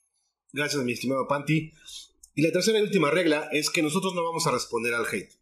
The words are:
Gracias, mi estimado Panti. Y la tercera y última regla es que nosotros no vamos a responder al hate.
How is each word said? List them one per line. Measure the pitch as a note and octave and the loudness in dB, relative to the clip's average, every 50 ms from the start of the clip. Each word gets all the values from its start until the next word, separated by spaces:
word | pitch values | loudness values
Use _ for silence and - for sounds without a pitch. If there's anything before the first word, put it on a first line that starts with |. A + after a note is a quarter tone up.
| _ _ _ _ _ _ _ _ _ _ - | _ _ _ _ _ _ _ _ _ _ -6
Gracias, | C3+ D3 C#3+ C#3 C#3+ | -4 -2 -2 -2 -2
mi | B2+ B2 A#2+ | 0 -2 -2
estimado | - - B2 C3+ C3 A#2+ - | -2 -2 -2 0 -2 0 0
Panti. | C#3+ D3 C#3 D3 D#3 D#3+ D#3+ D#3+ - - - - - - - - _ _ - _ _ | 0 -2 2 2 0 0 0 -2 -10 -18 -20 -18 -18 -16 -18 -20 _ _ -20 _ _
Y | C3+ | 0
la | D3+ E3 D#3 | 2 2 2
tercera | F3+ F3 A3 A3 G#3+ | 2 2 2 2 2
y | G#3 | 2
última | F3 F#3+ F#3+ D#3 C#3+ | 2 2 2 4 4
regla | C#3+ F3+ F3+ E3 D3 D3+ D#3 D3+ | 4 4 4 2 2 2 0 -2
es | C3+ D3+ D3 - | -2 -2 0 0
que | - F3 | 0 0
nosotros | D#3 D3+ D3+ F#3+ E3+ F#3+ F3 | 0 0 0 0 -2 -2 -2
no | F3 E3 | -2 -4
vamos | E3 E3 D#3+ D3 D3+ | -2 -2 -2 0 0
a | |
responder | B2 A#2 - - A#2 A2+ A#2 A#2+ A#2+ | 0 0 -2 -4 -4 -4 -2 -2 -2
al | A#2 A2 | -2 -2
hate. | - A#2 G2 - - _ _ | -2 -4 -4 -6 -8 _ _